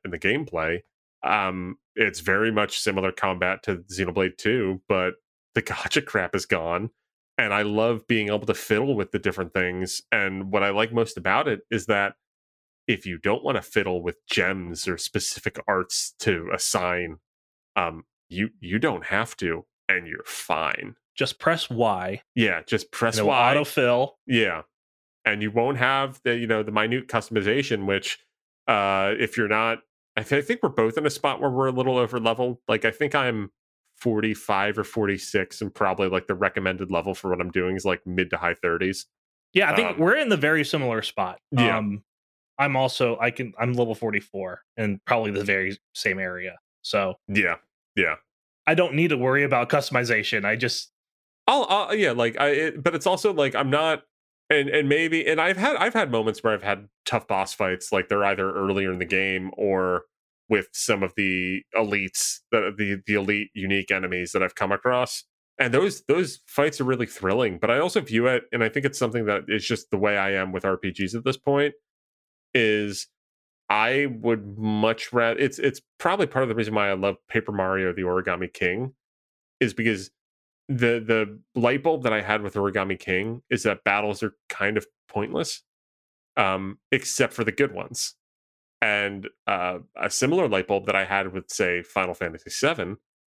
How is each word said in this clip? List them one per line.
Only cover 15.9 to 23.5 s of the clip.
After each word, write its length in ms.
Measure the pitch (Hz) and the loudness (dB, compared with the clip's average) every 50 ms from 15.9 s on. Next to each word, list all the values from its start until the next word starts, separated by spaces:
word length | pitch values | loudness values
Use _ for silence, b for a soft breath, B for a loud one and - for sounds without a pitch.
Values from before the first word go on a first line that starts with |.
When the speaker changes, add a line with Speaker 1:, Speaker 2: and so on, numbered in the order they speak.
| - - - - - _ | -4 -6 -6 -6 -10 _
Speaker 1:
to 320 | - 113 95 85 82 - - | 0 0 0 0 -2 -4 -4
assign, 680 | - - - - 104 90 90 90 90 87 82 80 78 _ _ _ _ _ _ _ _ _ _ _ | -2 -2 -2 -2 0 0 0 -2 -2 -4 -6 -8 -14 _ _ _ _ _ _ _ _ _ _ _
um, 300 | 95 90 85 80 80 - _ _ _ _ _ | -2 -2 -2 -4 -10 -16 _ _ _ _ _
you, 220 | 90 90 104 - - _ | -6 -4 -4 -4 -6 _
you 220 | - 87 95 110 | -8 -4 -2 0
don't 240 | - 160 113 87 - | 0 0 -2 -2 -6
have 320 | - 95 101 113 117 - | -4 -2 -2 -2 -4 -6
to, 300 | - 95 87 82 82 - _ _ _ _ - | -4 -2 -2 -2 -4 -6 _ _ _ _ -2
and 200 | 95 90 87 82 | -2 -2 -2 -6
you're 160 | 80 - - | -12 -12 -12
fine. 720 | - - - - - 82 78 80 73 - - - 101 117 _ _ _ _ | -12 -12 -12 -4 -2 -2 0 0 -2 -2 -4 -8 -10 -14 _ _ _ _
Speaker 2:
Just 240 | - 135 127 - - | -2 -2 -2 -2 0
press 320 | - 160 165 160 - - | 0 0 2 2 -2 -6
Y. 520 | 127 113 120 110 101 92 90 92 98 - - _ _ | -2 0 2 2 2 0 -2 -6 -6 -8 -12 _ _
Speaker 1:
Yeah, 280 | 123 113 104 90 82 78 | 2 2 2 2 0 -2
just 240 | - - 107 - - | -2 -2 -2 -2 -4
press 280 | - - 117 117 110 110 | -4 0 0 0 2 2
Speaker 2:
And 100 | 107 107 | 2 4
it 20 | |
will 60 | 139 | 4
Speaker 1:
Y. 180 | 127 120 123 | 6 6 6